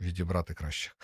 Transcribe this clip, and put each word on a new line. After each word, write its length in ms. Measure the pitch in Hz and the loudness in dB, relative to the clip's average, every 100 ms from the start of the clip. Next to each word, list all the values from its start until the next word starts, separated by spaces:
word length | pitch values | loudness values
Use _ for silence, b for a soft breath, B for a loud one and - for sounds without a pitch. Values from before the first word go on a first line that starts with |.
відібрати 540 | 87 87 85 90 85 | -2 0 2 2 2
кращих. 420 | - 76 - - - | -2 -2 -2 -6 -2